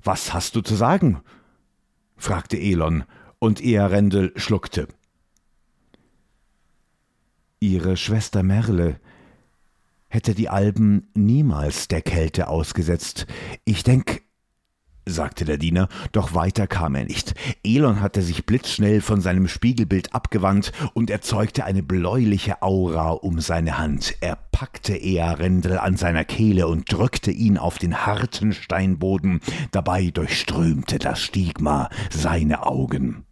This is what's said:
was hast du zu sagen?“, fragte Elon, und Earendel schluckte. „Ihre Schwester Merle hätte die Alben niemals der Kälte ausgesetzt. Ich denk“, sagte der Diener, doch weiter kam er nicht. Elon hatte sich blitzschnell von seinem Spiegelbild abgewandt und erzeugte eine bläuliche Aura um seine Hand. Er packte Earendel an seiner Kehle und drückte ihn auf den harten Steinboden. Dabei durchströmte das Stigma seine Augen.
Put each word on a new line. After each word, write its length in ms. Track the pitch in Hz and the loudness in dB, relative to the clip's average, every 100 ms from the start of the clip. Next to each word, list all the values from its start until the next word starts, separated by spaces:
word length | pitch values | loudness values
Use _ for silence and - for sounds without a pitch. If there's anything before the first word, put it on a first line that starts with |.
was 300 | - 92 - | -2 -2 -2
hast 240 | 92 - 113 | -4 -2 -4
du 40 | |
zu 140 | 101 104 | -2 0
sagen?“, 460 | 117 185 151 78 - - _ _ _ _ _ _ _ _ | 2 4 2 0 -6 -20 _ _ _ _ _ _ _ _
fragte 400 | - 90 - 90 | -4 -4 -4 -4
Elon, 460 | 98 87 80 82 - - - _ | 0 2 2 0 -4 -18 -20 _
und 240 | 110 104 | 0 2
Earendel 720 | 123 107 101 101 101 98 92 - | 2 2 4 4 4 2 0 -4
schluckte. 520 | - 104 - - 67 - _ _ _ _ _ _ _ _ _ _ _ _ _ _ _ _ _ _ _ _ _ _ _ _ _ _ | -2 -2 -2 -6 -6 -14 _ _ _ _ _ _ _ _ _ _ _ _ _ _ _ _ _ _ _ _ _ _ _ _ _ _
„Ihre 360 | 104 92 85 92 | 0 2 2 0
Schwester 480 | - 110 - 104 | 0 -2 0 2
Merle 560 | 92 101 113 90 85 71 _ - - _ _ _ _ _ _ _ _ | 4 2 2 2 2 -2 _ -20 -20 _ _ _ _ _ _ _ _
hätte 240 | 110 117 | -2 0
die 160 | 98 113 | 0 0
Alben 580 | 98 104 104 107 101 - | 2 2 4 4 4 2
niemals 760 | 107 107 131 147 73 73 - - | 2 4 6 4 2 -2 -4 -4
der 140 | 82 | -2
Kälte 460 | - 85 80 92 73 | 0 0 0 0 -2
ausgesetzt. 800 | 80 78 - 80 87 - - - - - - - | -2 -2 -2 0 -2 -4 -10 -12 -12 -14 -6 -2
Ich 180 | 101 | 0
denk“, 400 | - 131 - - _ _ _ _ _ _ _ - - | 4 4 2 -8 _ _ _ _ _ _ _ -14 -6
sagte 360 | 80 73 - 78 | -4 -4 -4 -4
der 120 | 73 | 0
Diener, 300 | 80 85 92 - - | 0 2 0 -4 -4
doch 220 | 107 80 | -2 0
weiter 340 | 82 90 110 98 | 0 0 0 -2
kam 260 | 95 80 67 | -2 -2 -2
er 100 | 50 | -4
nicht. 280 | - - - 127 - | -6 -6 -6 -6 -4
Elon 380 | 101 127 147 101 | 0 2 4 2
hatte 200 | 101 101 | 0 0
sich 240 | 87 82 - | -2 -2 0
blitzschnell 540 | 123 - - 104 107 | -2 -2 0 2 2
von 220 | - 104 | 2 0
seinem 260 | 90 92 92 | 2 2 2
Spiegelbild 680 | - 120 120 101 95 - | 2 0 2 2 0 0
abgewandt 600 | 110 - 107 95 98 - - 131 | -6 -2 0 2 2 0 -6 -4
und 160 | - 113 | -2 -2
erzeugte 540 | 101 - 107 107 - | -2 -2 -2 0 -2
eine 180 | - 95 | -2 -2
bläuliche 800 | 71 92 87 123 110 98 - - | 0 0 2 2 2 2 0 -2
Aura 500 | 95 95 90 80 80 | 0 2 2 0 0
um 280 | 80 95 82 | 0 -2 -2
seine 380 | 78 82 82 78 | 0 0 0 -2
Hand. 380 | 78 71 - - | -2 -2 -4 -4
Er 160 | 87 - | -6 -6
packte 680 | - - 131 - - 92 | -4 -4 -4 -8 -4 -2
Earendel 760 | 90 90 82 85 90 92 90 92 | 0 0 0 0 2 2 2 0
an 180 | 95 90 | 0 0
seiner 300 | 87 82 78 | 0 0 -2
Kehle 420 | - 110 92 82 | 2 4 4 2
und 240 | 80 - | 0 -2
drückte 400 | 90 123 - - | 0 0 0 -2
ihn 260 | - 110 95 | 0 2 2
auf 200 | 87 - | 0 -2
den 280 | 87 80 - | -2 -2 -2
harten 460 | 104 117 - 107 | -2 -4 -2 -2
Steinboden. 880 | 90 - 85 95 85 95 95 95 85 - - 135 | -2 -4 0 0 0 0 0 2 0 -2 -6 -4
Dabei 380 | 95 87 90 90 | -2 0 0 0
durchströmte 880 | 85 82 - - - 82 71 - 71 | -2 -4 -4 -4 0 2 0 -2 -4
das 220 | - - | -2 -4
Stigma 680 | - 101 87 - 76 71 - - 92 | -4 -2 -2 0 -2 0 -2 -6 -6
seine 560 | 78 76 85 76 78 - | -4 -2 0 0 0 -2
Augen. 580 | 65 64 67 64 55 - | -2 -2 -2 -2 -6 -14